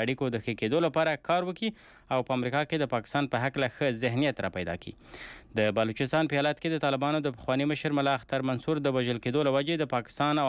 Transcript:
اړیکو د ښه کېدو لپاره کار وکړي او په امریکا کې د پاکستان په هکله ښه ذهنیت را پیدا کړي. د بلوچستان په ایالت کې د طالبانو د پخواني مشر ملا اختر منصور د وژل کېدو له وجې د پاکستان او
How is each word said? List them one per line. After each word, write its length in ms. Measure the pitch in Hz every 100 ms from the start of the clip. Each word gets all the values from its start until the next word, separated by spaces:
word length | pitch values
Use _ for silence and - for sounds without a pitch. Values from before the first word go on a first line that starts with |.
اړیکو 280 | 113 131 131
د 140 | 117
ښه 100 | 120 110
کېدو 220 | 107 151
لپاره 380 | 165 160 160 147 -
کار 180 | 175 180
وکړي 220 | 175 220 214 - - -
او 100 | 131 123
په 100 | 127
امریکا 240 | 123 139
کې 220 | 151 160
د 80 | 135
پاکستان 380 | 120 - 143 139
په 100 | 120 131
هکله 240 | 139 131
ښه 280 | - 143 113
ذهنیت 400 | 123 123 147 120 95
را 60 | 92
پیدا 180 | 85 87
کړي. 180 | - - - - - - - 110
د 160 | 107 104
بلوچستان 500 | 110 110 135 156 156
په 100 | 143
ایالت 220 | 147 147
کې 140 | 170 160
د 100 | 143
طالبانو 380 | 135 143 156 143
د 100 | 123
پخواني 280 | - 131 143
مشر 240 | 147 156 147
ملا 160 | 139 135
اختر 280 | - 135 131
منصور 320 | 123 - 156 143
د 100 | 131
وژل 200 | 123 117
کېدو 320 | 123 135 143
له 60 | 135
وجې 240 | 143 165
د 100 | 139 123
پاکستان 480 | - - 147
او 20 | 151